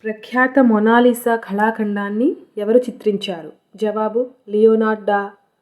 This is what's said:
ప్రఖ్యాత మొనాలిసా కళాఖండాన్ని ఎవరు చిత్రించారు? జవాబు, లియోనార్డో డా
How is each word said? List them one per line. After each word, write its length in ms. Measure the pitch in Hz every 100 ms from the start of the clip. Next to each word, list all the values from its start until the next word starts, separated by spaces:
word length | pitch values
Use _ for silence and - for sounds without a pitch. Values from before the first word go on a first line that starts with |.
ప్రఖ్యాత 540 | 214 220 - 247 262 269
మొనాలిసా 760 | 254 214 214 240 247 233 240 226
కళాఖండాన్ని 1000 | 226 196 220 226 214 202 202 208 269 - - -
ఎవరు 200 | 208 240
చిత్రించారు? 760 | 247 - 214 196 202 170 156 - _ 190
జవాబు, 540 | 214 208 214 214 254 _ -
లియోనార్డో 560 | 208 220 220 220 214
డా 260 | 196 202 202 202 _ _